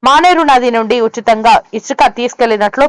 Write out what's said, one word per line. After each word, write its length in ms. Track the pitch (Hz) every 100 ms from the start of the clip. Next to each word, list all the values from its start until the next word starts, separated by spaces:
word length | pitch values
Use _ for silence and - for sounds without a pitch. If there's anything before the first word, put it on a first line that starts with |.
మానేరు 420 | 247 294 359 349 302
నది 200 | 254 247 233
నుండి 220 | 220 247 220
ఉచితంగా 480 | 240 233 220 226 208 - 214
ఇసుక 220 | - 269 262 240
తీసుకెళ్లినట్లు, 680 | 240 - 240 214 208 262